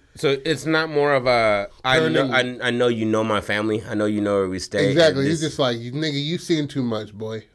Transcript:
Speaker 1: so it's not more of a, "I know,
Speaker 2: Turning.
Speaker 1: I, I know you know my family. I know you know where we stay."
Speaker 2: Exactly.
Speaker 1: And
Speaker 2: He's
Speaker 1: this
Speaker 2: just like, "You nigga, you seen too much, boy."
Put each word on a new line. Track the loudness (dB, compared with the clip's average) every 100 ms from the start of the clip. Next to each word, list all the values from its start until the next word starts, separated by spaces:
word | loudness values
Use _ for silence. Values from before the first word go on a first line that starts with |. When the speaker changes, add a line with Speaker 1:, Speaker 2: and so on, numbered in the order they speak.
| _ -4
Speaker 1:
so | -2 0 -2
it's | -4
not | 0 -2 0
more | 0 2
of | 2 2
a, | 2 4 2 -2 -6
"I | 0 2 2
know, | 2 2
Speaker 2:
Turning. | 2 0 -2
Speaker 1:
I, | -2
I |
know | 2 2
you | 2
know | 0 0
my | 2 0
family. | 0 -2 0 -2 -2
I |
know | -2 0
you | 0
know | 0 0
where | 0
we | -2
stay." | -4 0 2
Speaker 2:
Exactly. | 4 4 4
Speaker 1:
And | 0
Speaker 2:
He's | 0
Speaker 1:
this | -2
Speaker 2:
just | -2
like, | -2 -2
"You | -6
nigga, | -6 -4 -4
you | -4 -4
seen | -2 -2 -2
too | -2
much, | -2 -4 -6
boy." | -10 -10 -10 -12